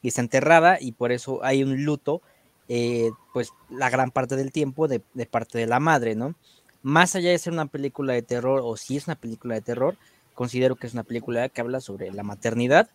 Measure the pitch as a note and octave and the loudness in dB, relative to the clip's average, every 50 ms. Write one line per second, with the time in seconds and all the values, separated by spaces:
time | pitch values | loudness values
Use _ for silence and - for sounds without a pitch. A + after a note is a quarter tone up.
0 | - B2 - - A#2+ A#2+ - C3+ B2 D3+ E3 E3 D#3+ F3 F#3 - - B2 A2+ _ | -4 -4 -2 -2 -4 2 2 2 6 8 6 8 8 8 6 4 0 -8 -6 _
1 | B2 A#2+ B2 B2 - - C3 - - C3 C3+ C3+ C3+ C3+ C3+ C3 C#3+ D3+ D3+ C#3+ | -2 0 0 -2 -2 -6 -8 -4 0 2 2 2 2 2 0 -2 0 -2 -2 -2
2 | _ - D3+ F3+ _ _ _ _ _ _ _ _ _ - A#2+ A#2+ A#2+ A#2+ B2 A#2 | _ -4 -4 -4 _ _ _ _ _ _ _ _ _ -4 -2 -2 0 0 0 0
3 | A2+ A2+ A2 _ _ _ - B2+ A#2 - - _ _ _ B2+ B2+ C3+ B2+ A#2+ B2+ | 0 0 -2 _ _ _ -6 -6 -6 -6 -10 _ _ _ -6 -2 0 2 2 2
4 | C3 B2+ - C3+ B2+ B2+ C3+ C3+ C3+ C3+ - D#3 D3 C3+ C3 D3+ D#3+ D3+ C3 A2+ | 0 0 0 -2 -2 0 -2 -2 -2 -2 -2 -2 -2 -2 0 -2 0 0 0 -2
5 | - _ _ B2+ A2+ - - A#2 A2+ _ - A#2 A#2 A2+ A#2+ B2 D3 E3 D#3+ C#3 | -6 _ _ -10 -10 -4 -4 -4 -4 _ -4 -4 0 2 2 2 4 4 2 2
6 | A#2 A2+ A2 A2 A#2+ C#3+ E3+ _ _ _ _ _ _ _ _ _ - C3 D3 E3 | 2 0 -2 -2 -4 -6 -8 _ _ _ _ _ _ _ _ _ -4 2 4 4
7 | F3+ F3 - F#3+ E3+ F3 F3 D#3+ - F3 E3+ E3 D#3 C#3+ - C#3+ C#3 C#3 - - | 4 4 2 0 2 2 2 2 0 -4 -4 -4 -4 -4 -6 -6 -6 -6 -6 -4
8 | C#3 C3 B2 A#2+ A#2 - B2 A#2+ A#2+ C3 C3+ C3+ B2 A#2 A2+ G#2+ - - C3+ C#3+ | -4 -2 -2 -2 -2 -2 -4 -2 0 0 0 0 0 -2 -6 -8 -6 -6 -6 -6
9 | - - D#3 _ - A#2 A2+ - - B2 A2+ A2 G#2 - A#2+ A#2 B2+ D#3 G3 _ | -4 -6 -10 _ -8 -12 -12 -10 -8 -6 -6 -6 -4 -6 -2 0 0 -2 -2 _
10 | _ _ _ _ _ _ _ - B2+ B2 B2 B2+ B2+ C3 B2+ - - A#2 A#2 A#2+ | _ _ _ _ _ _ _ -8 -8 -4 0 0 0 0 0 -2 -8 -10 -8 -8
11 | A2 - A#2 A#2 A2+ - A#2+ A#2 B2 C3 _ - A#2 A#2+ B2+ C3 B2+ - G2 G2 | -8 -6 -8 -8 -6 -4 -4 -2 -4 -4 _ -6 -6 -4 -6 -6 -8 -10 -12 -12
12 | - F#2 F#2+ G2+ G#2 G#2 G2+ G2 - A#2 A2+ A#2 A#2+ B2 C#3 E3+ A3+ - | -10 -10 -10 -10 -10 -10 -12 -4 -4 -2 -2 0 2 6 6 6 4 4